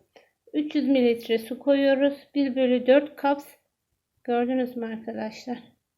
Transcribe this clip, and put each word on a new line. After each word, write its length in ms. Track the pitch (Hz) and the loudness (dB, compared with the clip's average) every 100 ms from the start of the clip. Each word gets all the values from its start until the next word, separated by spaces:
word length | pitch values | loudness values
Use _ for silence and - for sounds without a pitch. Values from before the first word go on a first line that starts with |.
| _ - _ _ _ | _ -20 _ _ _
Üç 220 | 294 302 302 | -6 -4 -2
yüz 120 | 254 | 2
mililitre 520 | 269 240 233 - 220 | 2 2 0 -2 -4
su 200 | 226 254 | -4 -4
koyuyoruz. 680 | 285 277 277 269 285 285 - 285 | 0 2 4 4 2 0 -6 -2
Bir 200 | 277 254 | -2 2
bölü 320 | 254 247 247 | 2 2 4
dört 280 | 277 294 - | 4 4 -2
kaps 300 | 277 285 - - _ _ _ _ _ _ | -2 -2 -6 -20 _ _ _ _ _ _
gördünüz 540 | - 240 240 262 247 247 | -4 -2 0 -2 -4 -6
mü 80 | 226 | -8
arkadaşlar? 800 | 220 226 220 220 - - 240 - _ _ | -8 -10 -8 -8 -10 -12 -12 -14 _ _